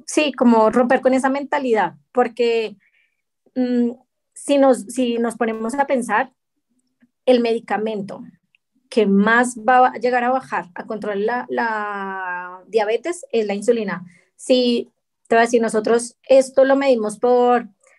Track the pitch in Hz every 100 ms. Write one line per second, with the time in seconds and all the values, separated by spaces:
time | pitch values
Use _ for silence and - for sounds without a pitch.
0 | - - 294 247 240 226 220 240 247 262
1 | 262 262 269 277 277 294 254 214 175 -
2 | _ 247 247 240 233 226 214 202 _ _
3 | _ _ _ _ _ 254 247 247 240 240
4 | _ _ _ - - 277 269 214 196 254
5 | 247 233 233 220 226 220 226 285 277 269
6 | - 208 262 _ _ _ _ _ _ _
7 | _ _ - 247 233 233 233 202 214 214
8 | 202 - 175 _ _ _ _ _ - 233
9 | 196 196 214 233 247 240 214 254 254 247
10 | 240 247 240 262 254 196 170 - 208 220
11 | 208 196 214 247 240 247 233 214 208 202
12 | 196 190 185 180 180 185 185 214 208 233
13 | 320 349 - 226 208 202 220 233 196 175
14 | - _ _ _ - 254 247 240 - _
15 | _ _ - 233 240 240 220 214 214 233
16 | 233 _ - 269 262 269 269 277 277 240
17 | 214 214 247 247 247 247 240 _ _